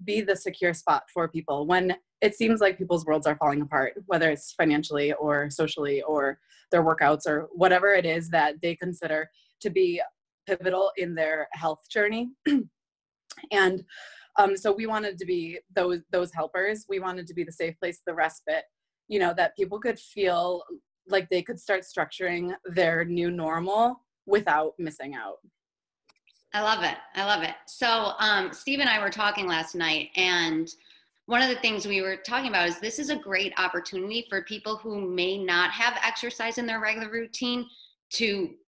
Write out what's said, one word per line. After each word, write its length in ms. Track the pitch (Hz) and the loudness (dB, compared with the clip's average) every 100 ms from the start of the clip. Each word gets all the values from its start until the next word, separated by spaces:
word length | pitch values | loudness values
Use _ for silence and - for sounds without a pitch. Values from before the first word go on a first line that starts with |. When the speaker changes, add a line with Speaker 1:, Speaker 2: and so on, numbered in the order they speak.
Speaker 1:
be 160 | 180 214 | -4 0
the 140 | 196 190 | 0 0
secure 380 | 185 - 175 | -4 -2 0
spot 300 | 165 170 147 - | 0 0 0 0
for 160 | 175 165 | -4 -2
people 360 | 165 160 143 151 | -4 -4 -2 2
when 300 | 180 180 180 _ _ | 2 2 -2 _ _
it 140 | 214 - | 0 2
seems 240 | 220 220 | 2 4
like 180 | 196 190 | 4 2
people's 280 | 175 170 156 | 0 0 2
worlds 220 | 156 147 | 2 2
are 100 | 147 | 2
falling 240 | 147 147 | 2 2
apart, 320 | 147 143 131 208 190 | 0 0 0 -4 -2
whether 240 | 170 160 | 2 2
it's 240 | 147 - | 0 -4
financially 600 | - 160 151 151 147 143 | 0 2 2 0 -2 0
or 360 | 147 151 143 147 | 0 0 0 -2
socially 520 | 143 156 - 143 139 | -2 -2 -2 -2 -2
or 380 | 151 151 139 - _ - _ | 0 0 0 -4 _ -20 _
their 120 | 170 | 2
workouts 440 | 160 160 147 151 160 | 4 4 4 2 0
or 200 | 151 156 | -2 -4
whatever 400 | 175 180 180 202 | 4 6 6 6
it 120 | 190 165 | 4 4
is 240 | 165 165 | 0 0
that 320 | 165 151 156 | 2 2 0
they 140 | 170 165 | -4 -2
consider 540 | 180 170 160 156 160 _ _ _ | -6 -6 -2 -2 -4 _ _ _
to 80 | 208 | -2
be 320 | 185 175 170 - _ _ _ - | 2 2 0 -4 _ _ _ -4
pivotal 440 | 180 180 185 196 196 | -2 0 2 0 0
in 180 | 175 160 | -4 -2
their 320 | 156 156 - | -2 -2 -6
health 280 | 151 160 156 - | -4 -4 -4 -4
journey. 420 | 214 208 226 247 - 294 | 0 0 0 -6 -4 2
<clears throat> 120 | 277 - _ _ _ _ _ - - - | 2 0 _ _ _ _ _ -20 -20 -2
And, 320 | 196 185 185 - - - - - - | 2 2 2 -6 -20 -20 -20 -2 2
um, 180 | 196 190 | 2 2
so 160 | 214 | 0
we 140 | 202 220 | 0 -2
wanted 320 | 214 208 180 | -4 -4 -6
to 80 | 180 | -4
be 340 | 175 165 175 - 185 | -4 -4 -10 -6 -2
those, 260 | 180 175 - | 0 -2 -2
those 200 | 180 175 | -2 -2
helpers. 520 | 165 156 185 196 214 - | -4 -4 -2 -2 -2 -4
We 120 | 190 | -4
wanted 260 | 185 180 170 | -4 -6 -8
to 60 | |
be 100 | 170 | -8
the 80 | 165 | -8
safe 260 | - 165 - | -4 -6 -4
place, 220 | 175 - 175 | -8 -6 -6
the 80 | |
respite, 500 | 165 156 - - 156 - _ _ _ - | -2 -2 -2 -4 -4 -4 _ _ _ -4
you 120 | 208 | 0
know, 140 | 175 175 | 2 2
that 200 | 170 - | 0 0
people 240 | 185 214 | -4 -2
could 200 | 233 - | -4 -6
feel 640 | - 208 185 175 180 175 - 175 _ _ - | -8 -2 2 2 0 -2 -8 -16 _ _ -2
like 220 | 196 - | 0 2
they 120 | 180 | -2
could 180 | 180 185 | -2 -6
start 220 | - 190 | -2 -2
structuring 720 | - 175 151 - 180 175 175 - 180 | -2 -4 -4 -4 -4 -2 -4 -8 -4
their 380 | 175 165 165 170 | 2 2 2 0
new 260 | 175 175 | 0 0
normal 760 | 175 156 165 185 214 240 254 _ _ 190 | 0 -2 -2 0 4 4 2 _ _ 2
without 480 | 202 180 151 156 - | 2 4 2 2 -4
missing 380 | 160 - 139 131 | -8 -8 -12 -10
out. 220 | 101 - _ _ _ _ _ _ _ _ _ _ _ | -12 -14 _ _ _ _ _ _ _ _ _ _ _
Speaker 2:
I 80 | 208 | -2
love 220 | 214 214 | 0 2
it. 140 | 170 - - 190 | 0 -4 -8 -2
I 100 | 202 | 0
love 180 | 208 | 2
it. 120 | 160 - - | 0 -6 -14
So, 480 | - 240 226 208 - | -2 2 2 0 2
um, 340 | 214 202 185 | 2 2 0
Steve 260 | - 269 277 | -6 -4 0
and 100 | 262 | 2
I 120 | 214 | 2
were 80 | 196 | 0
talking 380 | 214 208 208 185 | 0 0 0 0
last 260 | 160 160 | -2 -2
night, 360 | 175 160 156 - 185 | -2 0 0 0 0
and 540 | 180 175 165 160 165 - _ _ _ _ - | 2 2 2 0 -4 -10 _ _ _ _ 0
one 160 | 240 | 2
of 80 | 262 | 2
the 120 | 247 | 2
things 260 | 226 208 202 | -2 -2 -2
we 140 | 196 | -2
were 160 | 190 190 | -2 -4
talking 320 | 214 247 262 | -4 -4 0
about 200 | 190 175 | 2 2
is 100 | 165 | 0
this 200 | 220 294 | -6 -6
is 100 | 285 | -4
a 60 | 294 | -4
great 380 | 196 190 196 - | -2 -2 -2 -2
opportunity 720 | 180 175 - 190 196 233 226 | -2 -2 -6 -6 -4 -4 -4
for 140 | 190 | -4
people 340 | - 208 214 214 | -4 -8 -8 -8
who 320 | 226 208 185 | -6 -6 -2
may 280 | 180 180 196 | 0 0 0
not 340 | 185 175 180 | 0 2 2
have 260 | - 240 247 | 2 0 0
exercise 560 | 226 233 240 233 226 233 | -2 -2 -6 -6 -4 -4
in 80 | 233 | -4
their 120 | 220 | -2
regular 300 | 214 220 214 | -2 -2 -4
routine 580 | 233 226 - 247 247 240 - - _ - | -6 -8 -6 -4 -4 -6 -16 -20 _ -10
to 400 | - 220 202 170 - | -2 0 0 -4 -8